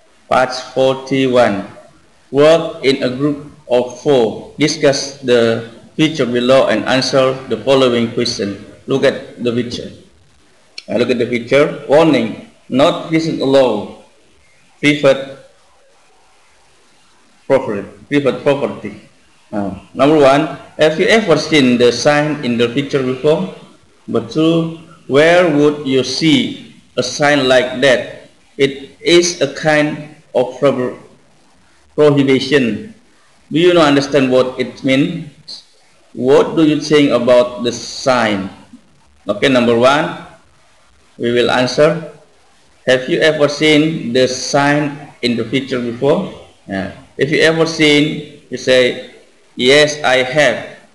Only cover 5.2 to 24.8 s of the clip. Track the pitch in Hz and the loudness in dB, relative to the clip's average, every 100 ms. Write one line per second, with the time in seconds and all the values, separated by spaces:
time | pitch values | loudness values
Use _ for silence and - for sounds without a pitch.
5.2 | 127 120 117 113 - - - - 156 160 | 0 2 2 0 -6 -16 -10 -2 -2 0
6.2 | 120 123 123 135 - 107 - 131 131 139 | -2 0 2 4 4 0 0 -2 0 0
7.2 | 131 131 - 110 127 135 127 120 113 120 | 0 -2 -6 -4 2 2 2 2 -2 -2
8.2 | 117 - 101 98 - - - 135 135 101 | -4 -4 -6 -8 -14 -16 -6 0 0 -2
9.2 | - - 120 117 117 - - - - _ | -8 -8 -4 -4 -4 -8 -14 -18 -20 _
10.2 | _ _ _ _ _ - - 104 123 120 | _ _ _ _ _ -18 -6 -2 -2 -2
11.2 | 113 120 - 139 165 - - 143 165 127 | -2 -4 0 0 0 -2 0 4 4 2
12.2 | 110 - - _ - 127 165 165 - 160 | -2 -8 -18 _ -6 0 0 0 -4 -2
13.2 | 160 127 135 135 127 104 95 - _ _ | -2 -4 2 2 2 0 -8 -16 _ _
14.2 | _ _ _ _ _ _ 147 147 139 - | _ _ _ _ _ _ -2 2 2 2
15.2 | - - - _ _ _ _ _ _ _ | -2 -16 -20 _ _ _ _ _ _ _
16.2 | _ _ _ _ _ _ _ _ _ _ | _ _ _ _ _ _ _ _ _ _
17.2 | _ _ - 135 - 101 95 - - 143 | _ _ -2 -2 0 -8 -10 -18 -6 -2
18.2 | 139 101 143 135 113 101 104 - - _ | -2 -2 -2 -2 -4 -8 -14 -16 -20 _
19.2 | _ _ _ 107 98 92 - - 139 156 | _ _ _ -8 -8 -10 -10 -2 2 4
20.2 | 135 139 156 - - - 151 165 185 226 | 4 4 0 -8 -12 -2 0 2 0 2
21.2 | 208 151 - 156 127 120 123 117 151 147 | 2 0 2 2 2 4 2 2 2 2
22.2 | 151 147 123 117 120 127 135 143 127 131 | 0 -4 -4 0 0 -2 -2 -2 -2 -2
23.2 | 151 170 190 - - _ _ _ - 117 | 0 0 -2 -12 -20 _ _ _ -6 -4
24.2 | 113 160 160 165 165 - | -4 0 2 2 -2 -6